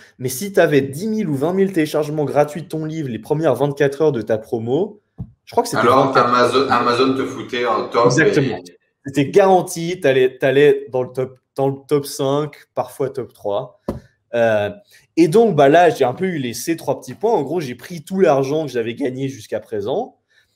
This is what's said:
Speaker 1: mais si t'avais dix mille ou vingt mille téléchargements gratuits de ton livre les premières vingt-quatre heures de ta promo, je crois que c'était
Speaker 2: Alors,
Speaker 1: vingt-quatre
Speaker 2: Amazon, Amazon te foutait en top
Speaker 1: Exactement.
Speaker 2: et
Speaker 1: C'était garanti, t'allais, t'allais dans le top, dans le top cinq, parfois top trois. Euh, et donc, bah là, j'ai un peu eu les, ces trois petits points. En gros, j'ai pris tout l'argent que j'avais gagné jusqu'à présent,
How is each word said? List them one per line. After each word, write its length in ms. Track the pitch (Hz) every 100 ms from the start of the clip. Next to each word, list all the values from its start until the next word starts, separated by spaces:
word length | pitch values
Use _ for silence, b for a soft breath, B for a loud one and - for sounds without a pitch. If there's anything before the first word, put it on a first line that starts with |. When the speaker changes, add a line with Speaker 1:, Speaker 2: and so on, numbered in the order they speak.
| B -
Speaker 1:
mais 100 | 127
si 240 | - 202
t'avais 280 | 196 165 143
dix 280 | 135 135 220
mille 200 | 214 180
ou 60 |
vingt 180 | 139 156
mille 200 | 190 190
téléchargements 520 | 180 151 151 147 151
gratuits 380 | 139 127 151 170
de 60 | 147
ton 160 | 156
livre 240 | 156 160 135
les 100 | 110
premières 360 | - 151 160
vingt-quatre 460 | 120 143 139 143 139
heures 120 | 156
de 100 | 123
ta 160 | 104 107
promo, 640 | - 117 113 143 214 - _ - - _
je 80 | _
crois 100 | -
que 60 | -
c'était 140 | 110
Speaker 2:
Alors, 240 | 123 131 139
Speaker 1:
vingt-quatre 220 | - 123
Speaker 2:
Amazon, 400 | 123 123 131 131
Amazon 460 | 120 120 120 135
te 100 | 131
foutait 420 | - 113 101 123 120
en 220 | 107 -
top 180 | 120 165
Speaker 1:
Exactement. 500 | 143 202 156 123 92
Speaker 2:
et 60 | - - _ _
Speaker 1:
C'était 220 | 143 147 131
garanti, 760 | 190 190 185 - 165 165 185
t'allais, 380 | 143 131 127 127
t'allais 480 | 135 135 147 139 131
dans 120 | 127
le 80 | 123
top, 280 | 127 127 127 _ -
dans 120 | 135
le 80 | 139 -
top 200 | 147 139
cinq, 480 | - 135 143 151 - _
parfois 360 | - 123 - 131
top 220 | 127 113
trois. 480 | _ 104 101 135 _ B B B B _
Euh, 360 | 117 113 107 104 95 b b b -
et 120 | 180
donc, 260 | 202 226 151
bah 120 | 139
là, 220 | 160 175
j'ai 140 | 135
un 100 | 123
peu 120 | 123 190
eu 120 | 165
les, 160 | 123
ces 220 | 110 - 165
trois 240 | - 127
petits 140 | -
points. 180 | 123 214
En 100 | 220
gros, 180 | 131 175
j'ai 140 | 127
pris 300 | 120 - 170
tout 160 | - 190
l'argent 440 | 175 135 135 156
que 80 | 147
j'avais 220 | 120 117
gagné 340 | 117 - 127 135
jusqu'à 320 | 110 - 107
présent, 560 | - 107 101 165 254 _ _ _ _